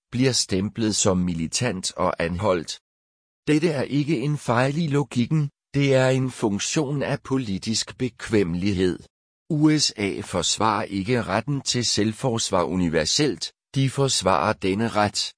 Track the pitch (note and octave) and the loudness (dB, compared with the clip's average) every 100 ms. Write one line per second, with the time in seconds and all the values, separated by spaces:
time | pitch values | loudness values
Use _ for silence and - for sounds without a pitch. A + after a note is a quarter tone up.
0 | _ A#2+ C3 A#2+ - F#2 G2+ - G#2+ F#2+ | _ 0 2 2 0 -2 -2 -2 -2 2
1 | G#2+ F#2 F2+ E2 D#2+ - B2 F#2 - - | 2 2 2 -2 -2 -2 -2 -4 -6 -2
2 | F2+ - E2+ F2+ G2+ F#2 D2 - _ _ | -2 0 -2 0 0 0 -2 -12 _ _
3 | _ _ _ _ - D3+ E3+ C#3 A2+ C#3 | _ _ _ _ 0 2 2 0 0 0
4 | C#3+ C#3+ C#3+ D3 - A#2 C3+ D3 E3 C#3+ | 0 0 0 -2 0 2 2 0 0 0
5 | C#3 B2 A#2 D#3 C#3+ - _ C#3+ C#3 C3 | 0 0 2 2 0 -4 _ 0 4 4
6 | C3 C3 C3 - A2+ G2 - D#3+ C3+ D3 | 4 2 0 0 0 0 -2 -2 -2 -2
7 | G#2+ C#3 - C3+ A2+ F#2 A2 A2+ - - | -2 -4 -2 -4 -2 -4 -2 -4 -4 -6
8 | B2+ - - G#2+ F2 F2 G2+ F#2 F#2 - | -6 -6 0 2 2 0 0 2 0 0
9 | - _ _ _ - D3+ D#3 D3+ - - | -8 _ _ _ -4 2 4 4 0 -2
10 | G2+ - G#2+ F#2 D#2+ - A2 G#2 G#2+ G2 | -4 -4 -4 -2 -2 0 0 0 -2 -4
11 | F#2+ B2 F2 G2+ C#3 C#3 - B2+ A2+ - | 0 -2 0 -2 -2 -4 -2 -2 0 0
12 | G#2+ G#2 C3+ A2+ - F#2+ D2 F#2 F2 D#2+ | 0 0 -2 -2 0 0 0 0 2 2
13 | D#2 - D3 E2+ - _ _ C3+ C3+ C3+ | 0 0 0 -2 -8 _ _ -2 0 0
14 | C3+ - F#2 E2+ F#2 G#2+ F#2+ G2 A#2 G#2 | 0 2 2 2 2 0 0 0 0 2
15 | G#2 - - | 0 0 -6